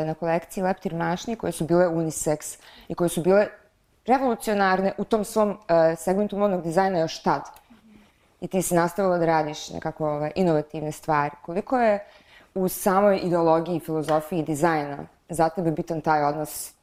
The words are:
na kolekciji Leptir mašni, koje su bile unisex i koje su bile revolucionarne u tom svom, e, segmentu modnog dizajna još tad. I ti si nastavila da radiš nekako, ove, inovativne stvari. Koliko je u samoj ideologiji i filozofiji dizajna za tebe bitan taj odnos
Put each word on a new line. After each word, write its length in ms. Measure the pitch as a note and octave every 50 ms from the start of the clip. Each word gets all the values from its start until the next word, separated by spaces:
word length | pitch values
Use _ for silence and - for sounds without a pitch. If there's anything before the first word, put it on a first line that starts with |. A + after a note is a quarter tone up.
| D#3
na 80 | D#3 D#3+
kolekciji 500 | - E3+ E3 E3 F3 E3+ - - G#3 F#3
Leptir 300 | F3+ G3 - - F#3+ E3+
mašni, 420 | E3 E3 E3 F3 F3+ - A#3 A3+
koje 160 | - - E3+
su 140 | E3+ - E3
bile 200 | D3 E3+ F3 F3+ F3
unisex 720 | E3 E3 E3 D#3+ D3+ - - D#3+ D3+ D3+ - - - - - - - - - -
i 80 | E3+
koje 140 | - F3 E3+
su 120 | - E3+
bile 260 | D3+ F3+ F#3+ G3+ G#3 - - - _ _ _ _ _ _ _ _ _
revolucionarne 840 | G#3 B3+ C#4 C4+ B3+ A3+ A3+ - A3+ G#3 G3+ G3 F#3+ F#3 F#3 F#3+ G3 - -
u 60 | G3+
tom 200 | - A3+ G#3+ G3+
svom, 340 | - - A3 G#3+ G#3 F#3+ G3+ - - E3+ E3 D#3+ E3
e, 40 | E3
segmentu 420 | - - F#3+ F#3 G3 G#3 G3+ G3+ G3
modnog 260 | G#3 G#3 F#3 F3+ D#3
dizajna 360 | E3+ D#3+ F#3+ F#3+ F#3+ F#3+ E3+
još 240 | D#3+ D#3+ - - -
tad. 180 | F#3 D3+ C#3+ - - - - _ _ - - _ _ - - - _ _ _ _ _ _ _
I 60 | F#3 E3
ti 140 | - F#3+
si 140 | E3 - F3+
nastavila 420 | E3+ E3+ E3+ - - G3 F#3 F3+ F3
da 80 | E3
radiš 440 | D#3+ E3 D#3 D#3 D3 D3+ - - -
nekako, 400 | D#3+ E3 - D#3+ D#3 - D#3 D3+
ove, 220 | D3+ D3 D3+ D3+ -
inovativne 560 | - F#3+ F3 D#3+ D3+ D3+ - - D#3+ D3+ D3+
stvari. 440 | D3+ - - - D#3 D3 C#3+ D3 - -
Koliko 380 | - - E3+ G3 A3 - C4+ B3
je 260 | A#3+ A3 G3+ G3+ G3+ - - - _ _ - - - _ -
u 120 | F#3+ F#3 F3+
samoj 480 | - - - G#3 F#3 F#3+ G#3 G#3 G3 -
ideologiji 580 | - F3+ E3+ E3+ E3 E3 D#3+ E3 E3 E3+ F3+
i 40 | D#3
filozofiji 640 | - - D#3+ D#3 D3 D3 D3+ D#3 D#3 - F#3+ E3 D3+
dizajna 540 | D3+ D#3 C#3 D3 E3 D#3+ D#3 D3 C#3+ C#3+ D3 D#3+ - _ _ _ -
za 200 | E3+ D3+ E3 E3
tebe 220 | - - E3+ E3
bitan 300 | D3+ D#3+ E3 - E3 D#3
taj 220 | - E3 D#3 D3+ D3
odnos 500 | C#3+ D3+ D#3 D3+ - - - - - - _